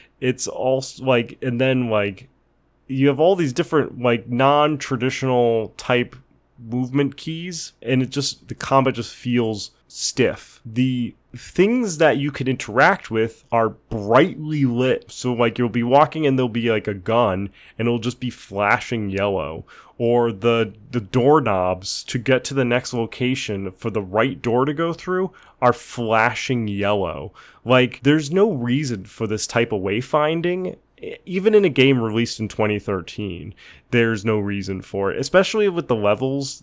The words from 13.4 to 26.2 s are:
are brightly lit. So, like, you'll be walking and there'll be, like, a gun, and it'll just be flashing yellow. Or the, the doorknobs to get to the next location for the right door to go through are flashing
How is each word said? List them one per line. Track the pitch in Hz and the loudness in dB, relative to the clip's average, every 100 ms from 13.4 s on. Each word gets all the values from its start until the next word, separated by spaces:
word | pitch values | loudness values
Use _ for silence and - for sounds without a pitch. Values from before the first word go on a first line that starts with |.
| _ | _
are | 117 110 | 0 0
brightly | - - 113 101 123 165 - 151 151 135 | -2 -10 -6 2 4 4 0 -6 0 0
lit. | 120 127 120 - | 2 0 0 -4
So, | - 127 | -8 -4
like, | 120 117 113 | 0 0 0
you'll | 120 | -2
be | 120 | -2
walking | 117 139 147 160 147 | 2 4 4 2 0
and | 131 | 2
there'll | 127 | 0
be, | 113 113 | 0 0
like, | 107 107 | 0 -2
a | |
gun, | 101 90 113 113 92 98 - - - | -6 0 2 2 0 -4 -10 -14 -4
and | 117 | -2
it'll | 120 | -2
just | 117 123 | -4 -6
be | 127 | -8
flashing | - - 98 101 120 - 117 101 | -10 -10 -2 0 0 0 -4 -4
yellow. | 95 101 95 76 82 - - - - | -2 0 -2 -4 -10 -14 -20 -18 -4
Or | 117 120 117 | 2 2 2
the, | 101 120 117 110 - - | 0 2 2 0 -6 -8
the | 123 | -6
doorknobs | 98 127 127 151 120 98 92 92 95 - | -2 2 6 6 4 2 0 -2 -6 -10
to | - 123 | -6 -4
get | 113 127 | 0 0
to | - | 0
the | 135 | -2
next | 123 123 - | 0 0 -2
location | 123 113 - 127 131 - 101 95 | -4 -4 -2 -2 -2 -4 -6 -8
for | - 117 | -8 -6
the | 107 | -4
right | 92 101 131 - | -2 0 0 -2
door | 120 120 | -2 0
to | 139 | 0
go | 151 170 | -2 -4
through | 160 - 185 185 - - _ | -4 -6 -4 -4 -8 -20 _
are | 123 | 2
flashing | 117 - - 113 110 | 2 -4 -6 0 2